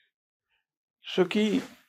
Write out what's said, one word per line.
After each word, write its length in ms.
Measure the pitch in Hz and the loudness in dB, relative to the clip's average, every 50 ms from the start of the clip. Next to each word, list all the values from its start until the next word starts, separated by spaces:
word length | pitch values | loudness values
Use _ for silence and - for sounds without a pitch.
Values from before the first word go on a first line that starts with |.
| _ _ _ _ _ _ _ _ _ _ _ _ _ _ _ _ _ _ _ _ | _ _ _ _ _ _ _ _ _ _ _ _ _ _ _ _ _ _ _ _
Ce 200 | - - - - | -16 -6 -2 0
qui 380 | 180 175 - 214 214 214 196 135 - - - - _ | 0 0 2 0 0 2 0 -2 -2 -6 -12 -20 _